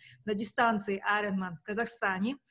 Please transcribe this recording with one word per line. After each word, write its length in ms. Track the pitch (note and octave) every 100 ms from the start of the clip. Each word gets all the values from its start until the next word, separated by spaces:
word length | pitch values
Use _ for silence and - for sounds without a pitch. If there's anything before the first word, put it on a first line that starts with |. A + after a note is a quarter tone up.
| - - G#3+
на 80 |
дистанции 680 | G3+ A#3 - A#3 G#3+ G3+ G3 G#3
Ironman 500 | G#3 G#3 G3 F#3 D#3+
в 20 |
Казахстане. 720 | - G#3 A3+ - G3+ F#3 A3 C#4+ _